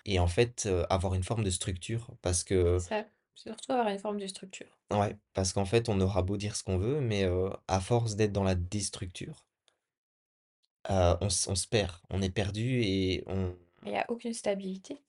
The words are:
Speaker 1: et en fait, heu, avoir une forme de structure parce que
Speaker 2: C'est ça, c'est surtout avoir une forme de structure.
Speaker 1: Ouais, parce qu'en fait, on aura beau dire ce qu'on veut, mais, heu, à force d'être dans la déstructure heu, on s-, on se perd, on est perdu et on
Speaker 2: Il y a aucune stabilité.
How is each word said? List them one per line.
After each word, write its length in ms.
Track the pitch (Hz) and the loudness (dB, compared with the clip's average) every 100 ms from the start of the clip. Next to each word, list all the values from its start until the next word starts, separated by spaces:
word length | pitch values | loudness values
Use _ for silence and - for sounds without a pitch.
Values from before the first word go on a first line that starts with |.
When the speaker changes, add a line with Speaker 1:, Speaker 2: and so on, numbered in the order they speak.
| 110 | 0
Speaker 1:
et 120 | 92 | 2
en 80 | 87 | 4
fait, 380 | 101 120 - 104 | 4 2 0 0
heu, 200 | 87 87 | 0 2
avoir 220 | 95 95 | 0 2
une 100 | 92 | 0
forme 200 | 92 113 | 0 -2
de 60 | 98 | 0
structure 640 | 90 - 90 - 117 117 - | -2 -4 -6 -6 -6 -8 -6
parce 220 | 90 90 | -2 0
que 340 | - 95 87 90 | 2 4 4 2
Speaker 2:
C'est 100 | 92 | 0
ça, 200 | 214 220 _ _ - | -4 -6 _ _ -16
c'est 140 | 233 | -14
surtout 200 | 220 - | -10 -2
avoir 160 | 254 220 | 0 0
une 100 | 196 | -2
forme 180 | 214 208 | -4 -6
de 80 | 190 | -6
structure. 500 | - 190 - - _ - | -10 -14 -16 -18 _ -2
Speaker 1:
Ouais, 260 | 104 101 101 _ | 0 0 -2 _
parce 180 | - 95 | -2 0
qu'en 120 | 98 | 0
fait, 240 | 95 117 117 | 2 2 4
on 120 | 98 | 2
aura 220 | 95 95 | 2 2
beau 140 | 90 101 | 0 -2
dire 180 | 101 - | -4 -4
ce 60 | |
qu'on 160 | - 92 | -2 0
veut, 220 | 107 151 | 0 0
mais, 240 | 120 101 | 0 2
heu, 260 | 95 90 95 - - | 2 2 0 -4 0
à 120 | 95 | 0
force 340 | 98 120 117 104 | 2 2 2 2
d'être 140 | 107 | 2
dans 120 | 101 | 2
la 100 | 95 | 2
déstructure 920 | 90 87 104 95 - 90 - - - _ _ _ _ _ _ _ _ _ _ _ _ _ _ - | 2 0 -4 -4 -6 -10 -10 -12 -14 _ _ _ _ _ _ _ _ _ _ _ _ _ _ 0
heu, 280 | 95 87 - | 4 4 4
on 60 | 98 | 2
s-, 180 | - - | 0 -2
on 60 | 92 | -2
se 100 | - | 0
perd, 280 | 113 90 - - | 0 0 -4 -6
on 100 | 95 | -2
est 60 | 95 | 0
perdu 520 | 107 98 104 123 123 | 0 -2 -2 0 0
et 420 | 101 95 95 85 - | 2 2 2 0 -2
on 300 | 95 92 90 _ _ | -2 -2 -6 _ _
Speaker 2:
Il 80 | 208 | -6
y 40 | 208 | -4
a 100 | - | -4
aucune 220 | 233 240 | -4 -6
stabilité. 720 | 233 214 196 190 190 - 285 | -6 -4 -4 -4 -10 -12 -16